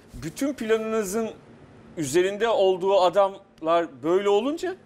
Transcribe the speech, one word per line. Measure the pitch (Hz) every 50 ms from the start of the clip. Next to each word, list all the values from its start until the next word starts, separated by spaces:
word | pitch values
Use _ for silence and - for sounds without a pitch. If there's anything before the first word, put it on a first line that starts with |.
| - - -
bütün | 120 127 165 - - 269 285 269
planınızın | - 233 214 220 220 220 220 220 220 214 180 190 226 226 214 - - - - - - - - - - - - - -
üzerinde | 151 131 135 180 180 190 202 202 220 233
olduğu | 220 - 196 190 185 180 180 196 202 190
adamlar | 185 175 165 202 196 190 196 190 - _ _ - 156 160 170 170 170 156 143 127 127
böyle | 160 175 190 202 202
olunca | 202 208 226 277 302 339 - 381 381 - -